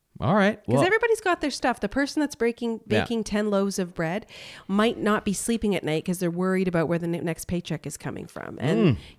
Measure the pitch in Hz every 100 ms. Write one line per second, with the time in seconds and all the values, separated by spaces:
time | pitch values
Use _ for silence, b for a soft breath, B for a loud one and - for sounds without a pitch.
0 | _ - 127 208 196 220 - 254 349 440
1 | 453 440 370 339 294 - 269 233 196 262
2 | 277 311 294 - 233 233 233 220 - 214
3 | - 226 208 208 214 196 196 190 175 180
4 | 160 196 - B B B B 202 226 -
5 | 226 214 - 185 - 233 208 190 - 156
6 | 170 180 175 170 185 185 185 170 160 170
7 | 170 170 170 160 - 175 - 156 143 -
8 | 139 - - - - - 147 214 196 113
9 | B